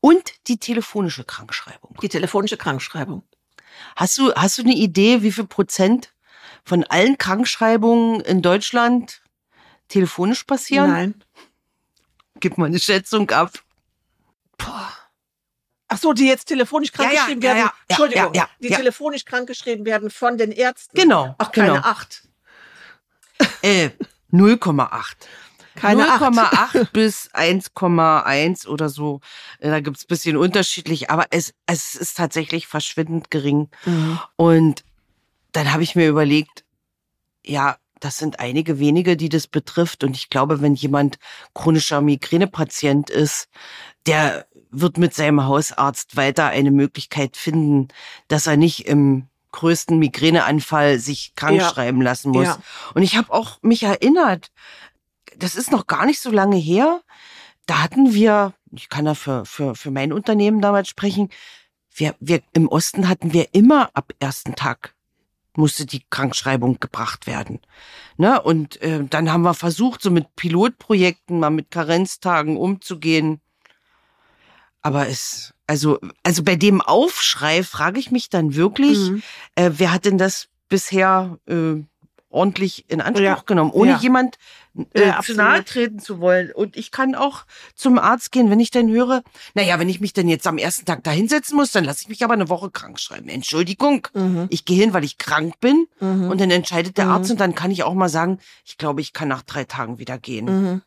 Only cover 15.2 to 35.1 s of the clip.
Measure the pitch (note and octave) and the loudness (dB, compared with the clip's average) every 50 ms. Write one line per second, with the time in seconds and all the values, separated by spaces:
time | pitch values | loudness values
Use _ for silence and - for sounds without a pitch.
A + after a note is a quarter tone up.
15.2 | _ _ _ _ _ _ _ _ _ _ _ _ _ _ A3+ G3+ - D#4+ C#4+ A3 | _ _ _ _ _ _ _ _ _ _ _ _ _ _ -6 0 0 0 2 4
16.2 | C#4 C4 C4 - - - E4 C4 A#3+ - C#4+ D#4 C#4+ C#4 - - C4+ A#3+ C#4+ D4+ | 4 4 4 2 0 -6 -2 -2 -2 0 0 -2 -2 -2 -4 -2 0 2 2 2
17.2 | C#4 A3+ C#4+ A#3 A3 B3+ B3+ A3 A3+ G#3+ - _ _ _ F#3 - D4 C#4+ A#3+ F#3+ | 0 0 -2 -2 0 2 2 2 2 0 -2 _ _ _ 0 0 2 2 2 0
18.2 | F3+ E3+ D#3 F3+ - - _ _ - B3 C#4+ - C4 B3 A3+ - D4 D4+ C#4+ C4+ | 0 2 0 -2 -2 -2 _ _ -4 -2 -2 0 0 -2 -2 -2 -8 -8 -8 -8
19.2 | - - - B3 B3 B3 B3 - - B3 A#3 G#3+ G#3 A3+ A3 G#3+ G#3 G#3+ - - | -12 -6 -6 -6 -6 -6 -12 -12 -8 -8 -8 -6 -4 -4 -4 -4 -4 -8 -10 -4
20.2 | B3+ A#3+ A#3+ A3 A3+ G#3+ G#3+ - B3 B3+ B3 - - _ _ F#4 F#4+ E4 A#3 E3 | -2 -2 0 0 -2 -2 0 -2 -2 -2 -2 -6 -20 _ _ 4 6 6 6 4
21.2 | C#3 B2+ C3 _ G#3+ - - A3 G#3+ G3 D3 C3+ - A3+ G#3+ - - _ - - | 2 -2 -4 _ -8 -2 2 2 4 4 2 2 0 -2 -4 -4 -8 _ -20 -20
22.2 | _ _ _ _ _ _ _ _ - - _ - - - - _ _ _ _ _ | _ _ _ _ _ _ _ _ -20 -20 _ -20 -20 -20 -20 _ _ _ _ _
23.2 | _ _ _ _ C#4 - - - - G3 G3+ F#3 E3 C3+ - _ - - _ _ | _ _ _ _ 0 0 0 -2 0 2 2 4 2 0 -2 _ -14 -14 _ _
24.2 | _ _ - F3 G3 G#3 A#3 A#3 - F#3 D3+ C#3 B2+ - - - - - - _ | _ _ 6 8 8 8 6 4 2 0 2 2 0 0 -2 -10 -10 -12 -16 _
25.2 | - - - - - - _ _ - _ _ - - G#3 G#3+ A3 A3 - - A#3+ | -20 -20 -20 -20 -20 -20 _ _ -20 _ _ -2 0 2 4 4 4 4 4 4
26.2 | D4 C4 A#3+ A#3 A3+ - C4+ - G#3+ B3+ - - A#3 - _ G#3+ A3 A3 G3 - | 4 4 4 4 4 4 4 2 2 2 2 0 0 2 _ 0 2 2 0 -4
27.2 | - - _ - D#3+ E3 F3+ F#3 - - _ - F#3+ F3+ F3 E3 D#3+ D#3+ D#3 D3+ | -14 -10 _ -2 0 0 0 0 -2 -8 _ -4 0 2 2 4 4 4 4 4
28.2 | - - C#3 C#3 D3+ G3+ A#3 - - - C#3+ D3 D#3 D3+ C3+ C#3+ D3+ D3+ C#3+ C#3 | 2 0 0 2 2 0 -2 -4 -6 -10 -6 -4 -4 -6 -4 -6 -8 -8 -8 -8
29.2 | _ - - - - - - _ - D3 D#3 D#3 C#3+ D#3 C#3 - - _ F3 E3 | _ -20 -20 -20 -20 -20 -20 _ -4 -2 -2 -2 -2 -4 -8 -10 -6 _ -6 -4
30.2 | - E3 D3+ C#3+ D#3+ F#3 F3+ G#3 F#3 - - - - D3+ E3 C#3+ B2+ - D3+ D#3+ | -2 -2 0 2 2 2 2 0 0 0 -4 -8 -6 -6 -6 -6 -4 -2 0 0
31.2 | E3+ - - E3+ D#3+ - _ _ _ - F3 D#3+ - - - - F3 - - - | 0 0 0 -4 -4 -4 _ _ _ -6 -6 -6 -6 -10 -10 -10 -10 -10 -6 -4
32.2 | F3 D3 - D#3+ D#3+ - - E3 - - - D3+ D3 - - - D#3+ D#3+ E3 E3 | -6 -4 -4 -6 -6 -4 -6 -8 -8 -6 -8 -6 -6 -6 -6 -6 -6 -4 -4 -6
33.2 | D3+ - - D#3 C#3 C#3+ C#3+ D3 D3+ - _ - - F3+ F3 D#3+ D#3 D#3+ D#3+ E3+ | -6 -4 -6 -2 0 0 0 0 0 -2 _ -10 -4 -2 0 0 0 -2 -4 -6
34.2 | - - _ - E3 E3+ E3 D#3+ D#3+ D#3 C#3 - _ _ _ _ _ _ | -10 -14 _ 2 4 6 6 6 6 4 2 0 _ _ _ _ _ _